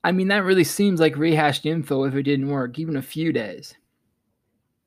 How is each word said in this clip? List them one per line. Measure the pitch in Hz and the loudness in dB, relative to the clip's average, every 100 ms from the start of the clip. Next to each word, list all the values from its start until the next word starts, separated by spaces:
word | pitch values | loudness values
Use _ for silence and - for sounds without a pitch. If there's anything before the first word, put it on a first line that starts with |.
I | 170 | 0
mean, | 185 190 | 0 2
that | 202 | 0
really | 185 190 156 | 4 4 4
seems | - 202 175 | 2 2 4
like | 160 139 | 2 2
rehashed | 165 156 147 139 151 | 2 4 2 0 -4
info | 165 143 135 | -4 -2 -2
if | 135 135 | 0 -2
it | |
didn't | 139 143 139 | 0 0 0
work, | 139 123 131 | -4 -4 -6
even | 160 143 | -6 -6
a | |
few | 127 151 160 | -6 -4 -2
days. | 131 104 85 - - _ _ _ _ _ _ _ _ _ _ | -2 -6 -12 -18 -20 _ _ _ _ _ _ _ _ _ _